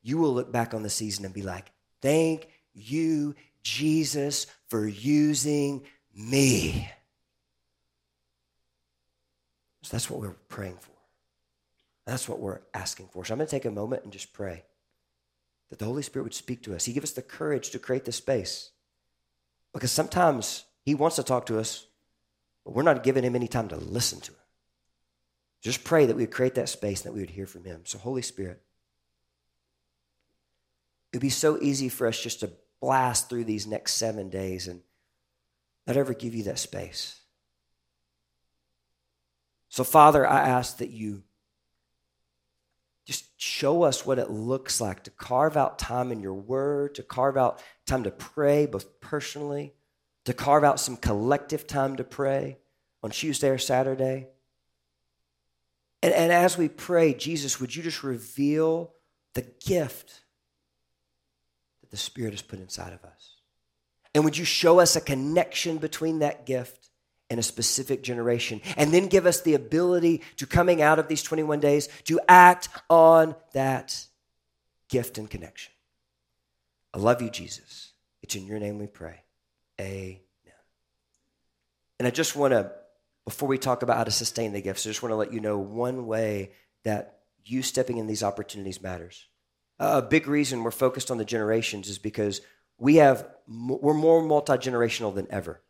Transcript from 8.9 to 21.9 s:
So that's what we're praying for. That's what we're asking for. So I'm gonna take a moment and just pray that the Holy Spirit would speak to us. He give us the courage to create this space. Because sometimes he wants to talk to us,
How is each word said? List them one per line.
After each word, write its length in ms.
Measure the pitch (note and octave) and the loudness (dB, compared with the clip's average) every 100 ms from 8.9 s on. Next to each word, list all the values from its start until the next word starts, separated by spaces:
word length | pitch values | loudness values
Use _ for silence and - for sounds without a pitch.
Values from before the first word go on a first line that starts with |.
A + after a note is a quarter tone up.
| _ _ _ _ _ _ _ _ _ | _ _ _ _ _ _ _ _ _
So 120 | - | -10
that's 180 | - - | -8 -6
what 100 | - | -8
we're 160 | G#2 - _ | -10 -14 _
praying 260 | - F#2+ F2+ | -12 -12 -14
for. 120 | - _ _ _ _ _ _ _ _ _ _ _ | -20 _ _ _ _ _ _ _ _ _ _ _
That's 240 | - B2+ - | -10 -8 -8
what 120 | - | -8
we're 200 | G2 - _ | -8 -10 _
asking 340 | G#2 F#2 - F#2+ | -12 -10 -12 -14
for. 160 | F2+ | -14
So 80 | F2+ | -8
I'm 60 | A#2 | -6
gonna 100 | D#3 | -4
take 160 | C#3 | -4
a 60 | A#2+ | -6
moment 340 | G2+ A2 B2+ | -6 -6 -8
and 80 | - | -10
just 220 | F#2+ - | -18 -20
pray 300 | - G2 E2+ _ _ _ _ _ _ _ _ _ _ _ | -12 -12 -12 _ _ _ _ _ _ _ _ _ _ _
that 80 | - | -10
the 80 | G#2+ | -8
Holy 160 | C#3 | -6
Spirit 220 | C#3 C#3 | -8 -10
would 100 | A#2 | -10
speak 280 | - - A#2+ | -12 -10 -12
to 100 | A2 | -10
us. 100 | F2 | -8
He 80 | - | -6
give 120 | B2+ | -6
us 80 | D3 | -6
the 100 | - | -10
courage 480 | - - D#3 C3+ - | -14 -8 -4 -4 -4
to 80 | A#2 | -12
create 260 | - B2+ | -4 -4
this 120 | - A#2 | -4 -8
space. 540 | - B2+ F#2 - - _ _ _ _ _ _ _ _ _ _ | -2 -2 -4 -12 -16 _ _ _ _ _ _ _ _ _ _
Because 180 | - B2 | -6 -2
sometimes 760 | - D#3+ F3+ F3 C3 G#2+ - - _ | -2 -2 2 2 2 -6 -10 -16 _
he 120 | - | -4
wants 220 | C#3+ D#3 D#3+ | 0 2 0
to 60 | |
talk 240 | C3 B2 A#2+ | 0 -2 0
to 120 | A2 | -4
us, 280 | A2+ - _ | -4 -10 _